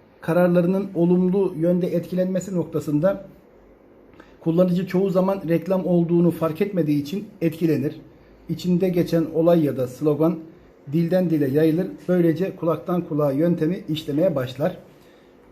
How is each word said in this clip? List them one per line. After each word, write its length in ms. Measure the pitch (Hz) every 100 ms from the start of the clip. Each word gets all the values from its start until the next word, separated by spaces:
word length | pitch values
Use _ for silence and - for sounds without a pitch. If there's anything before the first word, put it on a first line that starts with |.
| - _
kararlarının 680 | - 165 180 175 170 190 202
olumlu 600 | 156 170 180 185 196 190 151
yönde 280 | 170 180 175
etkilenmesi 680 | 170 170 180 185 185 180
noktasında 720 | 180 156 156 151 147 180 196 - - - - - - _ - - - - -
kullanıcı 460 | 165 165 185 180 185
çoğu 240 | 180 196
zaman 320 | 180 185 196 151
reklam 380 | 165 185 190 170
olduğunu 440 | 175 165 170 175
fark 300 | 165 160 156
etmediği 420 | 202 180 151 147
için 260 | 143 190 220 -
etkilenir. 600 | 165 151 165 143 143 - - - - - -
İçinde 400 | 165 180 175 185
geçen 360 | 175 160 165 160
olay 300 | 156 165 170
ya 120 | 143 123
da 100 | 127
slogan 520 | - 151 147 160 160 - - - - -
dilden 380 | 156 170 185 180
dile 180 | 160 139
yayılır. 380 | 143 160 160 - - -
Böylece 480 | 180 170 156 180 -
kulaktan 440 | 160 156 - 175
kulağa 320 | 170 151 147
yöntemi 480 | 135 170 170 156 196 -
işlemeye 480 | 156 - 143 185 143
başlar. 420 | 123 - 160 - - - - - - - -